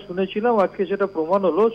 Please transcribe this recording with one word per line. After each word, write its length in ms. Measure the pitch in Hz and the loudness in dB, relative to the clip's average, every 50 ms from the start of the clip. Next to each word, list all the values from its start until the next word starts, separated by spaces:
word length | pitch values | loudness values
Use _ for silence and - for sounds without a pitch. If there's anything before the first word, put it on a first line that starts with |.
| 202 | 0
শুনেছিলাম, 520 | - 175 190 190 190 - 214 220 240 233 208 | -4 -4 -4 -4 -2 -2 -2 0 2 2 2
আজকে 280 | 190 202 - - 190 | 2 0 0 -4 -4
সেটা 200 | 160 196 196 202 | -4 -2 -2 -2
প্রমাণ 380 | 190 - 160 156 160 190 202 190 | -2 -2 -4 -2 0 0 2 2
হলো। 260 | 175 151 185 220 233 | 2 2 4 2 2